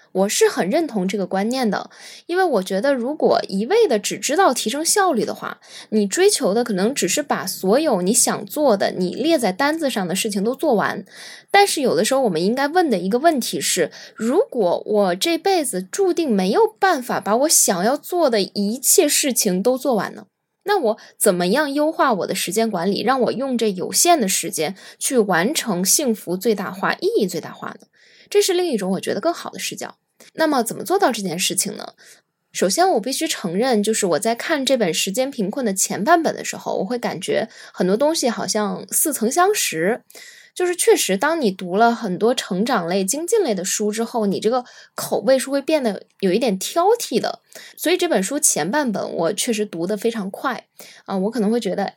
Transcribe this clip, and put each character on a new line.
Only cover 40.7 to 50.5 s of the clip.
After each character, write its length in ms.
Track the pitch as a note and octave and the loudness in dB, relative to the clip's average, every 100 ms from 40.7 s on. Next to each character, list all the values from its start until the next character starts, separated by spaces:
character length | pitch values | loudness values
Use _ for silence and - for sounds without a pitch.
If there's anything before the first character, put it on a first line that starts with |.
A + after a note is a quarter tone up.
| F4+ | 0
确 200 | A4+ F#4+ | 4 4
实 200 | - F#3+ | 2 0
当 240 | C#4+ E4 | 0 0
你 120 | A3 | 0
读 260 | F#3+ F3+ G3 | -2 -2 4
了 160 | A#3 | 4
很 240 | A#3 G#3+ E3+ | 2 -4 0
多 160 | A3 | 0
成 320 | B3 - F#3 B3 | 0 -2 -2 0
长 220 | A3+ E3 | 0 0
类、 180 | G3 F#3+ | -2 -2
精 220 | C#4+ E4+ | -4 0
进 160 | A4+ | 0
类 100 | D#4 | 2
的 100 | F#3+ | -2
书 280 | F#3+ - G#3 | -4 -2 -2
之 120 | G#3+ | -2
后， 220 | A#3 A#3+ G3+ | -4 -2 0
你 140 | F3 | 0
这 100 | G#3+ | 0
个 160 | B3+ B3 - - - | -2 -4 -14 -18 -12
口 260 | - - | -4 -2
味 160 | B3 C4 | 2 2
是 140 | C4+ | 2
会 100 | C#4 | -4
变 220 | C#4 D#4 | 0 0
得 180 | A#3 F#3+ - _ | 0 -4 -10 _
有 140 | F#3+ | 0
一 60 | G3+ | 2
点 180 | B3+ F#3+ | 0 -2
挑 300 | - E4+ F#4+ A#4 | -2 0 2 2
剔 200 | - A3+ | 0 -2
的。 220 | - - _ - - - | -2 -6 _ -20 -20 -4
所 160 | D4+ | 0
以 40 | F4+ | 0
这 120 | F4 | 2
本 160 | A#3 | 0
书 160 | F#3+ C#4+ | 0 0
前 320 | - D#3+ D#3+ | 0 0 -2
半 200 | D4 C4 | -2 -2
本 220 | F#3+ - | -2 -4
我 200 | D2+ E3 | -2 -2
确 200 | G3+ - | -2 -2
实 100 | G#3+ | -2
读 220 | G#3 E3 F3 | -4 -4 -4
得 100 | G#3+ | -2
非 140 | A#3 | -2
常 220 | A3+ G3 | -4 -6
快。 340 | - C#4 | -6 -6